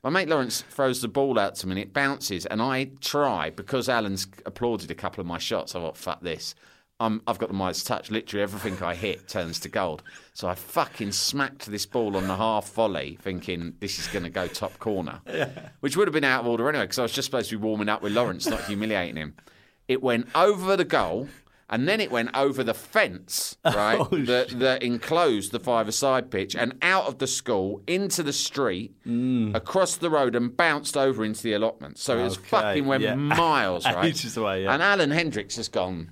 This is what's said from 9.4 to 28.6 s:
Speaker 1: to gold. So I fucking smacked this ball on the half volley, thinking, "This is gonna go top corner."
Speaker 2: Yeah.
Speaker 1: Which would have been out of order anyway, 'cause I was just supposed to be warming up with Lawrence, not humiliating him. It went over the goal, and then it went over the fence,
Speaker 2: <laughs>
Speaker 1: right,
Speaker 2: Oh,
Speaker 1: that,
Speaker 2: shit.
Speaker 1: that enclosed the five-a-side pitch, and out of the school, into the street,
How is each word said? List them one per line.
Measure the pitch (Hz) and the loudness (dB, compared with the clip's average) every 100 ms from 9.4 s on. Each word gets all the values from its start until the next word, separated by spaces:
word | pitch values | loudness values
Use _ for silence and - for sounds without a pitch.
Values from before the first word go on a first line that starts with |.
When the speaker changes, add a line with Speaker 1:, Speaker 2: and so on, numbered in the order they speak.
| 85 80 | -4 -6
Speaker 1:
to | - | -4
gold. | 107 92 78 - - - | -2 -2 -4 -12 -20 -20
So | - 87 | -8 -6
I | 90 | -6
fucking | - 165 147 - 101 | -4 -2 -2 -4 -4
smacked | 98 - 139 135 - - | -2 -2 -2 -4 -6 -10
this | 104 - | -8 -4
ball | 123 110 98 | -2 0 0
on | 95 | -2
the | |
half | 92 110 110 - | 0 2 2 -2
volley, | - 110 82 69 78 | 0 0 0 -6 -8
thinking, | 98 92 92 87 85 - | -6 -6 -4 -6 -6 -8
"This | 101 - | -8 -6
is | - | -6
gonna | 101 85 | -6 -4
go | 90 87 | -4 -4
top | - 101 - | -4 -8 -6
corner." | 113 98 78 - - | -4 -2 -4 -10 -8
Speaker 2:
Yeah. | 160 131 - - - | -4 -4 -6 -18 -6
Speaker 1:
Which | 147 151 | -2 2
would | 202 | 2
have | |
been | 156 | 4
out | 143 127 | 2 2
of | 120 | 2
order | 117 127 | 2 2
anyway, | 147 95 | 2 0
'cause | - | 0
I | |
was | 117 | 0
just | 139 127 | -2 -2
supposed | 131 101 | -2 -2
to | 110 | -2
be | |
warming | 110 107 104 | -2 0 0
up | 107 | 0
with | 101 | 0
Lawrence, | 107 120 90 - | 2 0 0 -2
not | 110 | -2
humiliating | - 101 110 101 87 78 | -4 -4 0 0 -2 -6
him. | 76 - - - _ _ - | -8 -12 -20 -20 _ _ -2
It | 127 | 0
went | 127 120 120 | 2 0 2
over | 156 190 202 185 190 | 4 6 4 2 2
the | |
goal, | 170 151 90 92 139 - _ _ _ | 4 2 2 -2 -6 -14 _ _ _
and | 113 143 | 0 2
then | 220 | 2
it | 185 | 2
went | 120 117 - | 0 0 2
over | 139 135 | 2 2
the | 117 | -2
fence, | 113 - 220 160 90 - - - - | -2 -2 0 0 -2 -6 -6 -6 -2
Speaker 2:
<laughs> | |
Speaker 1:
right, | - 104 104 123 | 0 2 2 2
Speaker 2:
Oh, | 135 175 | 2 0
Speaker 1:
that, | 123 123 127 | 2 2 2
Speaker 2:
shit. | 123 | 0
Speaker 1:
that | 131 127 | 2 2
enclosed | 120 120 - 165 165 104 95 | 0 -2 2 4 4 4 0
the | 117 | -4
five-a-side | 104 117 107 110 135 131 127 | 2 2 2 0 2 2 0
pitch, | 98 95 82 | -4 -2 -2
and | 120 127 | -2 2
out | 175 190 - | 4 4 2
of | - | -2
the | 131 | -2
school, | - - 104 95 98 - | -2 0 0 0 -4 -2
into | 180 196 180 | 0 0 -2
the | 151 | -2
street, | 139 - 139 | -2 -2 0